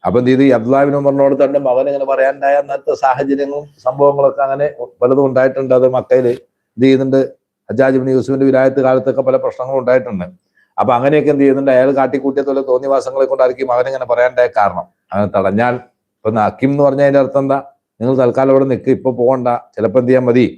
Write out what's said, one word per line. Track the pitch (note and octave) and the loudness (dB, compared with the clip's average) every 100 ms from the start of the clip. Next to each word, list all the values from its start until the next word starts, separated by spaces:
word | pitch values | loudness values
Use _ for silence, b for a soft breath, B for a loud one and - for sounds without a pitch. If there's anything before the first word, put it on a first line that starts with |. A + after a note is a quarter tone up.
| F#2+ | 0
അപ്പൊ | G#2+ | 0
എന്ത് | B2 | 2
ചെയ്തു? | C3 C#3 | 2 4
ഈ | A#2+ | 2
അബ്ദുല്ലാഹി | A2+ C3+ C#3+ | 2 0 2
ഇബ്നു | C#3+ | 0
ഉമറിനോട് | C#3 C#3 C#3 C3+ | -2 2 0 2
തന്റെ | C3+ C#3 C3+ | 0 0 -2
മകൻ | B2 C#3+ | -2 -2
ഇങ്ങനെ | C#3 C3+ | -4 -4
പറയാനുണ്ടായ | C3+ C3+ C#3 C#3 C#3+ | 0 0 0 0 0
അന്നത്തെ | C#3 C#3 - | -2 -6 -6
സാഹചര്യങ്ങളും | C3 C3+ C3 C#3 C#3 C#3 C#3+ D3 _ B2+ | -2 -2 -2 -2 -2 -4 -8 -12 _ -8
സംഭവങ്ങളൊക്കെ | C3 C#3+ C#3+ C#3 C#3 C3+ | 0 0 2 0 0 -4
അങ്ങനെ | C#3 D3 - A#2+ _ | -2 -4 -4 -16 _
പലതും | B2 C3+ C#3 | 0 2 2
ഉണ്ടായിട്ടുണ്ട്. | C3 C3 C3+ C3 B2+ | 2 0 -2 0 2
അത് | B2+ | 2
മക്കയിൽ | B2+ - B2+ B2 | 0 0 0 0
എന്ത് | B2+ _ _ _ - C3 | -4 _ _ _ 0 2
ചെയ്യുന്നുണ്ട്? | C3 C3+ C3+ C3 - _ _ _ | 2 2 0 -2 -6 _ _ _
ഹജ്ജാജ് | A2 C3+ C3+ | 0 2 2
ഇബ്നു | C3 C3 | 0 -2
യൂസുഫിന്റെ | B2+ C3+ C3+ | -2 0 2
വിലായത്ത് | C3 C3+ C3+ B2+ | 2 2 2 0
കാലത്തൊക്കെ | C3 C3 B2 C3 | 0 0 -2 0
പല | C3 | 0
പ്രശ്നങ്ങളും | B2+ - B2+ C3+ | -2 -8 -6 -4
ഉണ്ടായിട്ടുണ്ട്. | B2 C3 A2+ G2+ F2+ - _ _ _ - | 0 0 0 -8 -10 -16 _ _ _ -4
അപ്പൊ | G#2+ | 0
അങ്ങനെയൊക്കെ | A#2+ C3+ D3+ D3 | 2 2 2 0
എന്ത് | C#3+ | 2
ചെയ്യുന്നുണ്ട്? | C#3 C3+ C3+ B2+ | 2 2 2 2
അയാൾ | C3 | 2
കാട്ടിക്കൂട്ടിയ | C3+ C3 C3+ C3+ C3+ C#3 | 2 -2 -2 -4 -4 -2
പോലെ | C#3 C3 | -4 -2
തോന്നിവാസങ്ങളെ | B2+ C#3 C#3 B2+ C3+ C3 | -2 0 -2 -2 -2 -2
കൊണ്ടായിരിക്കും | C3+ B2+ B2+ C3 | 2 0 0 -4
മകൻ | B2 B2+ | -2 -2
ഇങ്ങനെ | C3 B2 | -4 -4
പറയാനുണ്ടായ | A#2+ B2 B2 B2 A2 | 0 0 2 0 0
കാരണം. | G2+ F2+ - _ _ | -2 -2 -12 _ _
അങ്ങനെ | F#2+ G#2 G2+ | -4 -2 -2
തടഞ്ഞാൽ, | F#2+ G2+ A#2+ B2 - _ _ _ | -2 0 -2 -4 -10 _ _ _
ഇപ്പൊ | A2 | -4
നക്കിം | A2 G#2 - C#3 | -2 -2 -2 -2
എന്ന് | C#3 | 2
പറഞ്ഞാൽ | C#3+ C3+ C#3+ | 0 2 2
അതിന്റെ | C#3 | 2
അർത്ഥം | C3+ C#3 | 0 -2
എന്താ? | C3+ C3+ - _ _ _ | -2 -4 -6 _ _ _
നിങ്ങൾ | A#2 C3 | -2 0
തൽക്കാലം | B2 B2+ C3+ | 0 0 2
അവിടെ | C3+ C3+ | 2 2
നിൽക്ക്, | B2 - A#2+ | -2 -2 -2
ഇപ്പൊ | C3 A#2+ | -2 0
പോകണ്ട, | A#2+ C3 B2 A#2+ - | 0 0 -2 -4 -6
ചിലപ്പോ | - G#2+ B2+ | -6 -2 0
എന്ത് | A#2+ | 2
ചെയ്യാൻ | B2+ B2+ | 2 2
മതി | A#2+ A#2 | 2 2